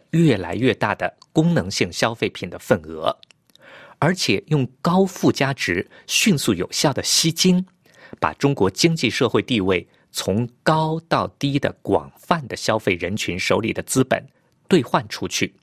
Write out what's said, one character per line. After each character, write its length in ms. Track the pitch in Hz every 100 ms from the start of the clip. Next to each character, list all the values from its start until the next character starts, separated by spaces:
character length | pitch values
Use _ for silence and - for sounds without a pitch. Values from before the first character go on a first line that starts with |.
| -
越 260 | 165 165 104
来 180 | 85 92
越 160 | 123
大 200 | 101 107
的 240 | 98 90 - -
功 200 | - 165
能 160 | 165 90
性 220 | - 98
消 220 | - 117
费 160 | 117 104
品 180 | - 90
的 120 | 87
份 200 | - 110
额， 320 | 78 80 - - _ _ _ _ - - - -
而 160 | 151
且 300 | 185 - 101 -
用 200 | 151 127 -
高 200 | 175 180
附 280 | 190 - 147
加 200 | - 135
值 380 | 139 - 87 - - -
迅 320 | - - 147
速 160 | -
有 180 | 87 90
效 220 | - 156
的 80 | 123
吸 300 | - - 165
金， 340 | 160 185 180 185 _ _ - - -
把 120 | 80
中 200 | - 139
国 160 | 139 92
经 260 | - 165 165
济 140 | 123
社 180 | - 117
会 140 | 117
地 180 | - 120
位 280 | 92 90 87 _ _
从 360 | - - 98 120 -
高 380 | - 156 156 160 -
到 200 | 139 95 -
低 180 | 139 139
的 140 | - -
广 300 | - 92 69 -
泛 280 | - 170 123
的 80 | -
消 220 | - 110
费 160 | -
人 240 | 117 90 107
群 200 | - 90
手 220 | - 95
里 140 | 104
的 80 | -
资 220 | - 135
本 200 | 131 - - _ _ _ _
兑 160 | 180
换 240 | 123 175 107
出 180 | - 90
去， 280 | - 95 -